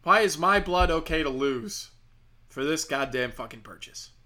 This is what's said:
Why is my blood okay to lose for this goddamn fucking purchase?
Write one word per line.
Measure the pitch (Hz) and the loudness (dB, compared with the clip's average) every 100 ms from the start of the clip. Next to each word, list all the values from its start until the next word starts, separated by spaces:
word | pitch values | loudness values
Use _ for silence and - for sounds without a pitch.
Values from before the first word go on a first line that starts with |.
Why | 165 202 | 6 6
is | 208 156 | 6 2
my | 175 202 | 2 2
blood | 190 180 180 | 2 2 4
okay | 165 160 160 | 2 0 -2
to | 147 | -2
lose | 131 139 127 110 - - - - - - _ - | 0 0 0 -6 -12 -14 -20 -20 -20 -20 _ -18
for | - | -6
this | 143 156 | -4 -2
goddamn | - 139 135 127 123 | -2 -4 -2 -4 -4
fucking | 120 113 113 | -6 -14 -14
purchase? | 110 87 - - - - | -18 -18 -18 -16 -20 -20